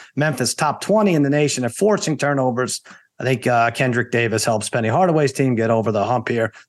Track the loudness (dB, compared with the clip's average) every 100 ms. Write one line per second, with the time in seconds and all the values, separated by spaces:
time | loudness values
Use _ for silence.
0 | -10 -2 -2 0 -4 -2 -2 -2 0 2
1 | 4 2 2 2 0 -2 -4 0 0 0
2 | -2 -2 -2 0 0 0 -4 -6 -12 -20
3 | _ -6 -2 -2 0 2 2 0 0 0
4 | 0 0 0 0 0 -2 -2 -2 0 2
5 | 2 2 0 0 0 0 2 0 0 0
6 | 0 -2 -2 -2 -4 -6